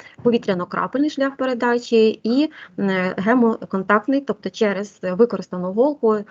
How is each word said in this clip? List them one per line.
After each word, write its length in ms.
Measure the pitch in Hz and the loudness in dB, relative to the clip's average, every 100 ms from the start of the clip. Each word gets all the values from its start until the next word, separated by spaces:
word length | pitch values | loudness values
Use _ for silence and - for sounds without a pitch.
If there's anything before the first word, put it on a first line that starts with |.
| - - | -20 -2
повітряно-крапельний 840 | 240 233 226 185 180 - 180 254 294 | 0 0 0 -2 -2 -4 -4 -2 -2
шлях 260 | - 269 269 | 0 -4 -2
передачі 840 | 262 247 240 240 240 233 220 - | -4 -2 0 -2 2 4 4 2
і, 280 | 220 254 311 - - - | -2 0 0 -4 -18 -4
е, 360 | 196 190 185 - | -2 0 -2 -2
гемоконтактний, 1000 | 202 254 226 220 - 196 190 254 - 277 | 2 4 4 0 -6 -6 0 0 2 -2
тобто 300 | 277 202 190 | -2 -8 -8
через 480 | - 214 190 202 - | -2 -2 0 -6 -8
використану 680 | 185 180 240 190 185 180 180 | -6 2 2 0 -8 -8 -6
голку, 440 | 202 277 294 226 214 208 | 0 0 2 0 0 -4